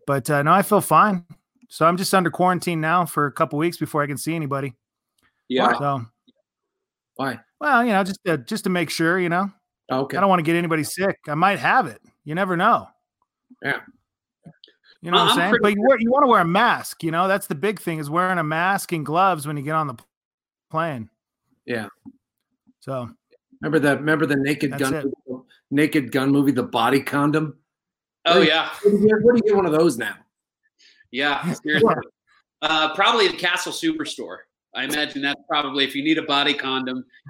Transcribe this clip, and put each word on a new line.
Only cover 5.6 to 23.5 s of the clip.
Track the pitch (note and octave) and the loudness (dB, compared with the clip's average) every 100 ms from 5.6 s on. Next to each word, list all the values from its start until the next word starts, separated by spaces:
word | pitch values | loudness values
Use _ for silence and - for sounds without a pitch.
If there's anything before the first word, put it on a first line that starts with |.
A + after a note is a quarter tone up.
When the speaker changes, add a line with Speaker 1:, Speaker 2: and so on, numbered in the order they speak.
| - - | 0 0
Speaker 1:
So. | C#3+ C3+ A2+ _ _ _ _ _ _ _ _ _ _ - | -2 -4 -8 _ _ _ _ _ _ _ _ _ _ -8
Speaker 3:
Why? | C3+ A2 _ - | -8 -8 _ -6
Speaker 1:
Well, | D4+ B3 | 0 2
you | A#3+ | 2
know, | G3 | 2
just | F#3+ F#3+ | 0 -4
to, | F#3 D#3 | -2 -2
just | A#2 G#3+ | -4 -6
to | F#3+ | -2
make | F3+ D#3+ | -2 -2
sure, | - E3 F#3 | 0 0 0
you | F3 | 0
know. | F3 G3 - _ _ - | -2 -4 -8 _ _ -6
Speaker 3:
Okay. | C3 C#3 F3 | -4 -2 0
Speaker 1:
I | |
don't | G3 | 2
wanna | F3 | 2
get | D3+ E3+ | 2 0
anybody | F3 D#3+ | 0 -2
sick. | D3 - F#3+ - - | -2 -4 -4 -4 -6
I | |
might | D3+ F#3+ E3+ | 0 0 2
have | D#3 A#3+ D#3 | 0 0 -2
it. | G#2+ _ _ | -8 _ _
You | D3 | -8
never | E3 G3 E3+ | -4 -2 0
know. | G#3 A3 - _ _ _ _ _ _ - | 2 0 -2 _ _ _ _ _ _ -10
Speaker 3:
Yeah. | C#3 - - _ _ _ _ _ E3 - _ _ _ _ | -6 -6 -10 _ _ _ _ _ -20 -20 _ _ _ _
Speaker 1:
You | E3 | 0
know | F#3+ | 2
what | |
Speaker 2:
I'm | E3 | 4
Speaker 1:
I'm | F3 | 2
saying? | F3+ | 2
Speaker 2:
pretty | A3+ | 2
Speaker 1:
But | G#3 | 2
you | G#3 B3 | 2 4
wear, | C4+ | 4
you | A3+ | 4
wanna | C4+ C4+ | 4 6
wear | G#3+ | 6
a | |
mask, | E3+ F#3+ A#3 C#3 - - | 4 4 4 2 -4 -6
you | D#3+ | -4
know? | E3 F#3+ | 0 2
That's | G3 - | 0 -2
the | D3+ | -4
big | G3+ G3 | -4 -4
thing, | F3+ D#3+ | -6 -6
is | C#3+ | -4
wearing | E3 F#3 F3+ | -2 0 0
a | |
mask | D3+ D#3+ F#3 G3 - | -2 0 0 -2 -4
and | E3 | -6
gloves | C#3+ E3 F#3+ E3 C#3+ | -2 2 2 0 -4
when | D3 | -6
you | |
get | C3+ | -4
on | D#3+ D3 | -2 -2
the | |
p-, | A#2 _ _ _ _ _ _ _ | -8 _ _ _ _ _ _ _
plane. | D#3 E3 B2+ G#2+ _ _ _ _ _ - | -6 -4 -6 -12 _ _ _ _ _ -8
Speaker 3:
Yeah. | A#2+ G2+ _ - - _ _ _ _ _ _ | -8 -8 _ -20 -20 _ _ _ _ _ _
Speaker 1:
So. | - C3 A#2 - _ _ _ | -10 -10 -10 -16 _ _ _